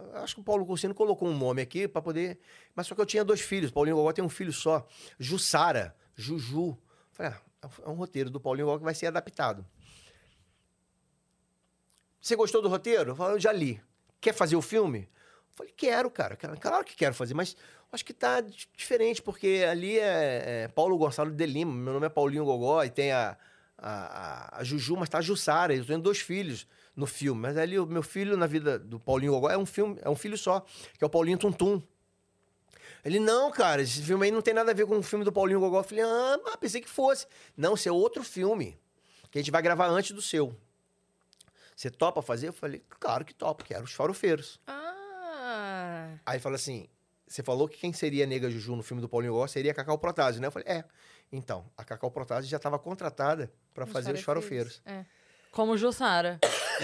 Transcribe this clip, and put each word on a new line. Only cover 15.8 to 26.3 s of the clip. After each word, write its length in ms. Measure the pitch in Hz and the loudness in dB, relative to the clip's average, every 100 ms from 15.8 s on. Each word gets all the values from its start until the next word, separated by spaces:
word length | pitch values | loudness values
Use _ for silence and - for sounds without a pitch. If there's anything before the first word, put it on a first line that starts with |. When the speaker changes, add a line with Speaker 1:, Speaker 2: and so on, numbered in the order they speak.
| 269 233 254 | 2 2 2
Speaker 1:
cara. 280 | 247 101 - | 0 -4 -4
Quero, 200 | 151 151 | -10 -6
claro 240 | - 359 | 0 0
que 100 | - | -2
quero 180 | - 143 | 0 0
fazer, 200 | 123 120 | 0 -4
mas 220 | 147 180 - - - _ | -2 -4 -6 -20 -20 _
acho 140 | 240 | -12
que 80 | - | -10
tá 260 | - 247 247 | -2 2 2
di-, 280 | 214 - - - | -2 -8 -16 -12
diferente, 440 | - 247 226 226 | 0 2 2 0
porque 460 | - 190 196 190 175 | -4 0 2 4 4
ali 300 | 165 185 220 | 2 0 0
é, 640 | 208 170 147 123 - 117 | 2 2 2 0 -2 -4
é 40 | 113 | -2
Paulo 280 | - 175 180 | 2 4 4
Gonçalo 360 | 156 135 151 | 2 2 -2
de 120 | 151 160 | 0 -2
Lima, 260 | 139 170 | 0 -2
meu 180 | 123 127 | -4 -4
nome 140 | 139 156 | -2 0
é 20 | |
Paulinho 360 | 156 143 143 | 2 2 2
Gogó, 400 | 143 123 123 160 | 0 2 4 2
e 40 | 143 | 2
tem 200 | 123 139 | 0 2
a, 240 | 131 107 - _ _ _ - | 2 0 -4 _ _ _ -14
a, 140 | 107 | -10
a, 680 | 104 90 - 85 62 - - | -8 -10 -10 -10 -10 -12 -8
a 40 | |
Juju, 320 | 123 147 120 180 | -4 -4 -2 -4
mas 120 | 165 | -2
tá 100 | 156 | -2
a 40 | |
Jussara, 520 | 165 196 - 156 175 | 0 -2 2 2 4
eu 100 | 131 | 0
tenho 160 | 123 160 | 0 0
dois 200 | 180 202 | 0 0
filhos 460 | - | -2